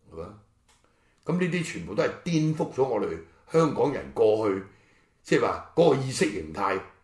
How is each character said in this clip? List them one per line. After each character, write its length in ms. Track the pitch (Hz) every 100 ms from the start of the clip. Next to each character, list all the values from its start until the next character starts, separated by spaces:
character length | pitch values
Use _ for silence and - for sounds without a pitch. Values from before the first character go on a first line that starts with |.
| _
係 60 | 80
咪？ 60 | 87 107 _ _ _ _ _ _ _ _ -
噉 140 | 175
呢 80 | 180
啲 160 | 175 160
全 200 | - 170
部 100 | 104
都 80 |
係 60 | 156 -
顛 320 | - 165 156 156
覆 180 | 160
咗 100 | -
我 180 | 131 110
哋 160 | 98 85 - _ _
香 220 | 160 160
港 180 | 107 135
人 200 | 123 69
過 360 | - 110 110 110
去， 140 | 95 95 - _ _ _ _
即 140 | - 151
係 40 |
話 300 | 110 87 - -
嗰 140 | 170
個 60 | 135
意 160 | 131
識 200 | 123 -
形 220 | 101 78
態 260 | 80 98 95 - _